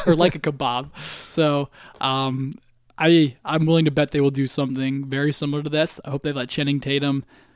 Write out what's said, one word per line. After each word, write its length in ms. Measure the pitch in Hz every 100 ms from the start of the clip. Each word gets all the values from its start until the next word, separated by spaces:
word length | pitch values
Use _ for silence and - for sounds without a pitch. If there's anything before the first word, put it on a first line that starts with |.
| -
Or 80 |
like 200 | 165 175
a 40 | 160
kebab. 520 | 156 139 135 123 139 - 151 - -
So, 420 | - 151 143 143 - - -
um, 520 | 135 135 135 131 135 - _ _ _ -
I, 380 | 160 170 147 -
I'm 220 | - 160 160
willing 180 | 165
to 60 | 156
bet 220 | 139 147
they 100 | 147
will 80 | 139
do 160 | 135 135
something 580 | - 135 131 135 139
very 280 | 135 135 147
similar 300 | 143 147 147
to 60 | 147
this. 320 | 151 160 - -
I 40 |
hope 120 | 139
they 100 | 151
let 160 | 139 123
Channing 320 | - 143 143
Tatum, 440 | 139 139 143 139 - - _